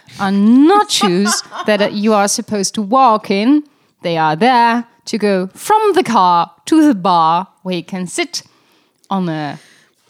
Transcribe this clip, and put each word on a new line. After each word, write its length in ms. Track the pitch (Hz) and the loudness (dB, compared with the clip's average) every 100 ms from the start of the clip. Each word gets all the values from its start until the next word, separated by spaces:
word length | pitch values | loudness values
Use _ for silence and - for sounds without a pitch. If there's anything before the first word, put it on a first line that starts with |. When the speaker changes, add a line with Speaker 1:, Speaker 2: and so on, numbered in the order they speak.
| _ - | _ -8
Speaker 1:
are 120 | 196 | -4
not 580 | 202 208 247 302 403 415 | 2 4 6 6 4 0
Speaker 2:
<laughs> 80 | - | -2
Speaker 1:
shoes 440 | 403 190 202 - - 214 349 | 0 0 -2 -4 -8 -10 -4
that, 160 | 208 | -2
uh, 80 | 202 | -2
you 220 | 208 208 | -2 0
are 140 | 214 202 | 0 0
supposed 460 | - 220 208 190 - | -4 -6 -6 -6 -6
to 60 | |
walk 480 | 202 254 262 214 - | -2 2 2 2 -2
in. 340 | 196 226 294 294 _ _ _ | -2 2 0 -2 _ _ _
They 160 | 175 165 | -6 -2
are 180 | 160 156 | -2 0
there 500 | 233 247 233 233 233 _ - | 2 2 2 0 -6 _ -10
to 120 | 226 | -4
go 300 | 208 190 185 | -2 -2 -4
from 280 | - - 427 427 | -10 -2 0 2
the 100 | 311 | 0
car 480 | - 226 185 175 170 _ - | 0 2 2 2 -2 _ -2
to 220 | 320 302 | 2 4
the 80 | 214 | 2
bar 520 | 185 175 160 170 185 _ | 0 2 2 0 -4 _
where 120 | 185 180 | -8 -8
you 80 | |
can 240 | 165 185 180 | -8 -10 -8
sit 360 | - - - - _ _ _ _ _ _ | -6 -8 -8 -16 _ _ _ _ _ _
on 200 | 190 180 | -6 -4
a, 300 | 156 151 147 - _ _ _ _ | -6 -8 -12 -20 _ _ _ _